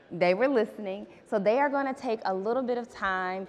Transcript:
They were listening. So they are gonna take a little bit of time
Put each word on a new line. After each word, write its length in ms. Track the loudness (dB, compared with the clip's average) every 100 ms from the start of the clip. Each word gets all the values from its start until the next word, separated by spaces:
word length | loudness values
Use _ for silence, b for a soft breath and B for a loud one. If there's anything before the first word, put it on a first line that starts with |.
| -10
They 240 | 2 4
were 140 | 4 4
listening. 580 | 4 2 -2 -8 -8 -10 B B
So 100 | 0
they 200 | 4 4
are 100 | 2
gonna 260 | 0 -2
take 260 | -4 -4 -2
a 100 | -2
little 280 | -2 0 -2
bit 160 | 0 -4
of 100 | -6
time 580 | -6 -2 -2 -2 -4